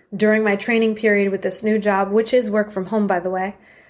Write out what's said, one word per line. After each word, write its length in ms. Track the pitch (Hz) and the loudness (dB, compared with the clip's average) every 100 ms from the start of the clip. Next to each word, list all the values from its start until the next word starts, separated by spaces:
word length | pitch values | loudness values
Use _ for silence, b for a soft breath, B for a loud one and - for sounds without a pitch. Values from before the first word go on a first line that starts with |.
| b | b
during 300 | 196 214 214 | 0 2 2
my 120 | 214 202 | 2 0
training 380 | - 226 226 | 0 2 2
period 380 | 214 220 202 196 | 0 2 2 2
with 80 | 190 | 0
this 220 | 190 185 | -4 -4
new 160 | 214 214 | 0 0
job, 340 | 208 196 196 | 2 0 2
which 220 | 208 220 | 0 2
is 160 | 254 214 | 0 2
work 200 | 208 208 | -2 -2
from 160 | 196 185 | -6 -4
home, 200 | 220 202 | -2 0
by 120 | 180 | 0
the 120 | 185 | -2
way, 260 | 185 190 - b b | -4 -6 -8 b b